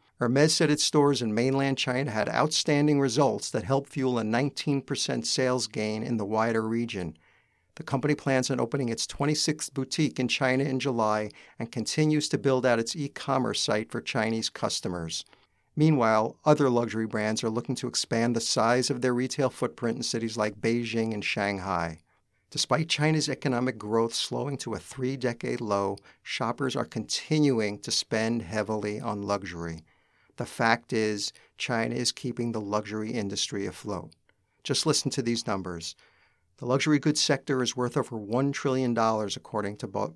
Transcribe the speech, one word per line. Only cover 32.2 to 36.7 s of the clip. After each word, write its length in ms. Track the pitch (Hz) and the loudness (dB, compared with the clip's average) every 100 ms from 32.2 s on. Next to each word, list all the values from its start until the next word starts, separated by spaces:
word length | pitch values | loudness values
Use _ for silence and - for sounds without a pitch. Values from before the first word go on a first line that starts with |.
| 127 117 120 | -6 -4 -4
the 80 | 113 | -4
luxury 540 | 101 104 101 107 107 | -2 -2 -2 -6 -4
industry 520 | 117 98 104 - 101 98 | -4 -4 -4 -4 -4 -6
afloat. 460 | - 104 104 - _ _ _ _ _ - | -8 -8 -8 -8 _ _ _ _ _ -2
Just 200 | 135 160 | 0 2
listen 240 | 139 135 | 0 0
to 100 | - | -2
these 260 | 117 117 - | -2 -2 -2
numbers. 480 | 98 90 85 - - _ _ _ _ _ - | -4 -4 -8 -10 -14 _ _ _ _ _ -8
The 80 | |
luxury 320 | 123 | 0